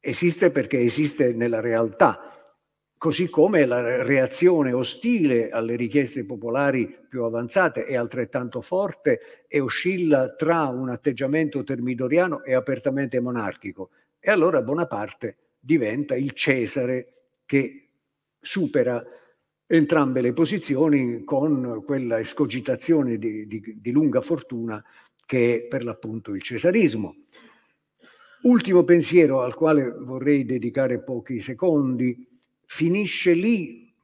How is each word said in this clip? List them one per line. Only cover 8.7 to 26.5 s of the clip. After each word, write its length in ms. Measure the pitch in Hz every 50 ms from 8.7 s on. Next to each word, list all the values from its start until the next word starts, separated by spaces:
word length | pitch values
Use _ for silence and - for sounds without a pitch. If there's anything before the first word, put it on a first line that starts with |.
| 180 185 202 190 - _ _ 143 123 - - - - _ _
e 140 | _ - 147
oscilla 760 | 135 120 - - - 180 190 180 180 160 147 135 131 127 -
tra 300 | - 160 151 170 165 156 135
un 200 | 123 127 131 127
atteggiamento 760 | 123 117 _ 147 131 113 139 131 143 160 160 147 147 139 123
termidoriano 760 | - 135 120 120 123 127 120 131 123 143 170 180 180 151 - -
e 100 | - 131
apertamente 680 | 127 127 - 135 127 - 143 131 139 139 123 127 127
monarchico. 680 | 120 123 123 120 107 98 90 - - 98 90 - 92 _ _ _ _ _ _ _
E 120 | _ -
allora 320 | 214 190 156 180 170 139
Bonaparte 760 | 117 113 143 165 170 - - 101 107 104 - _ - 110 - _ _ _ _ _
diventa 580 | _ 127 156 156 120 104 113 135 143 147 131
il 160 | 127 139 139
Cesare 800 | - - - - 135 131 117 107 - 139 127 123 127 127 123 _ _ _ _ _ _ _ _
che 440 | - - 139 131 - - - _ _ _ _ _ _ _ _ _ _ _ _
supera 640 | _ - - 196 175 - - 143 120 123 123 120 - - - - _ _ _ _ _ _ _ _ _
entrambe 560 | _ 165 165 151 147 165 160 143 131 127 131
le 100 | 120 123
posizioni 920 | 131 160 165 147 190 190 - - 143 131 160 160 147 139 127 120 120 113 98
con 580 | - 147 135 143 160 147 131 123 123 117 107 95
quella 340 | - 143 135 127 120 117 113
escogitazione 1000 | 113 - - - 151 117 107 127 120 - 127 - - - 165 151 139 123 117 107
di, 280 | 107 113 107 107 107
di, 320 | 107 107 107 101 113 107 107
di 100 | 104 120
lunga 320 | 120 147 156 143 113 127
fortuna 600 | - - 170 143 - - 127 117 113 117 107 104 - _ _ - _ _ _ _ _
che 300 | - 135 127 117 120 120
è 100 | 113 120
per 180 | - 135 135 120
l'appunto 500 | 120 110 - - 110 110 113 - - 101
il 60 | 95
cesarismo. 760 | - -